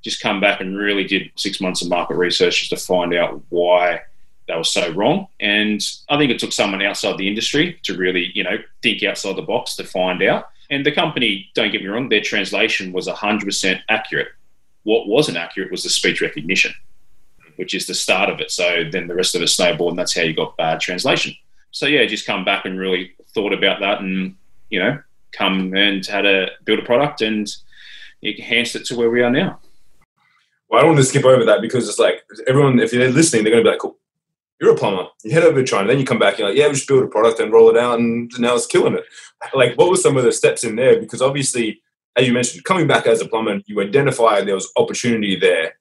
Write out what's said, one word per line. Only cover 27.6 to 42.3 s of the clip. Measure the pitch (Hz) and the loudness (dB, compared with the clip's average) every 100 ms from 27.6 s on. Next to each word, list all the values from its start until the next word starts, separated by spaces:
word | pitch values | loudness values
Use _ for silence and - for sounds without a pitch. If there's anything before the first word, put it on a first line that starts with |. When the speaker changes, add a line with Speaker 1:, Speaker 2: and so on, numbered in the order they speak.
| - - - - - - | -16 -20 -20 -20 -20 -10
Speaker 1:
enhanced | 107 104 - 120 117 113 | -10 -8 -2 -2 -2 -6
it | - | -8
to | 120 | -2
where | 117 | 0
we | 120 | 2
are | 120 | 2
now. | 131 190 - - - - - _ _ _ _ _ _ _ | 2 0 -6 -20 -20 -20 -20 _ _ _ _ _ _ _
Speaker 2:
Well, | 117 | 4
I | |
don't | 151 | 6
want | 147 | 6
to | 131 | 4
skip | 139 | 4
over | 127 127 | 6 6
that | 110 101 | 6 4
because | 113 123 104 | 2 -2 -4
it's | - | 2
like, | 104 - _ 104 - | 2 2 _ -8 0
everyone, | 131 143 123 | 4 4 4
if | 110 | 2
they're | 123 127 | 2 2
listening, | 127 160 117 | 4 2 2
they're | 107 | 4
gonna | 117 | 4
be | 107 | 4
like, | 95 | 2
"Cool, | 95 - _ _ _ _ _ _ | -6 -12 _ _ _ _ _ _
you're | 165 | 2
a | 147 | 4
plumber. | 110 95 90 _ | 2 -2 -6 _
You | 107 | 0
head | 151 | 4
over | 170 139 | 6 4
to | 127 | 0
China, | 107 98 | 0 2
then | 139 | 2
you | 131 | 2
come | 117 | 2
back, | 101 98 | 2 2
you're | 104 | 0
like, | 120 | 4
'Yeah, | 147 | 4
we | |
just | 139 - | 2 2
build | 135 | 2
a | 104 | 4
product | 107 113 113 | 2 2 2
and | 107 | 4
roll | 113 113 | 8 8
it | 113 | 8
out, | 123 117 | 2 0
and | 117 117 120 120 | 0 -2 -6 -2
now | 120 | 0
it's | 123 - | 0 2
killing | 180 - | 2 2
it.'" | 95 - - - _ - | 0 -6 -20 -20 _ -6
Like, | 135 123 123 | 2 2 4
what | 180 | 4
were | 185 | 4
some | 151 135 | 2 4
of | |
the | 120 | 2
steps | 107 143 - | 4 2 2
in | 117 107 | -4 2
there? | 127 - | 4 4
Because | - 107 | 2 -2
obviously, | 131 143 131 123 110 101 _ _ _ - | 0 0 -2 -2 -4 -4 _ _ _ 0
as | |
you | 131 | 2